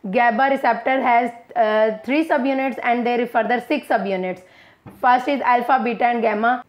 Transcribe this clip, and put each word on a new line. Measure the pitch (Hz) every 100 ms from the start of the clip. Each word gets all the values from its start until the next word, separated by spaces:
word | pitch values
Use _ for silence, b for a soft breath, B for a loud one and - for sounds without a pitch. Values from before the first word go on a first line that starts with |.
| 202
gaba | 214 240 220 269
receptor | 269 269 226 - 262 262
has, | 240 247 - - -
uh, | 214 214 220 214
three | - 285 320
subunits | 302 254 269 269 226
and | - 240
there | 240 240
is | 240
further | 247 214 240 233
six | 294 -
subunits। | 247 196 190 185 185 - b b b - -
First | 247 247 247
is | 277
alpha, | 247 247 240 262
beta | 233 220
and | 240 240
gamma। | 220 208 226 247